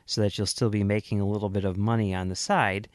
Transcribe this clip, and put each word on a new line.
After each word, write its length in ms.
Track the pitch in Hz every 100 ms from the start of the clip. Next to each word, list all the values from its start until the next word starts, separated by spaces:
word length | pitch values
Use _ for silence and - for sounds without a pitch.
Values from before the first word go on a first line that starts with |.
| -
so 120 | -
that 140 | 104 -
you'll 120 | 101
still 240 | - 117
be 120 | 104
making 380 | 101 104 - 104
a 60 | 101
little 200 | 104 101
bit 160 | 98
of 140 | 95 92
money 380 | 104 117 104 92
on 120 | 92
the 80 | 92
side, 540 | - 196 110 95 -